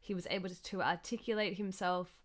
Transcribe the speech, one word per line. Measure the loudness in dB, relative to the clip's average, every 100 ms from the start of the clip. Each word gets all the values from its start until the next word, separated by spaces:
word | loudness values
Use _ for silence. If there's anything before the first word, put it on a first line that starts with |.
He | -2
was | -4 0
able | -2 -2
to, | -6
to | -6 0
articulate | 2 2 0 -4 0 2 2 0
himself | -2 0 2 2 0 -10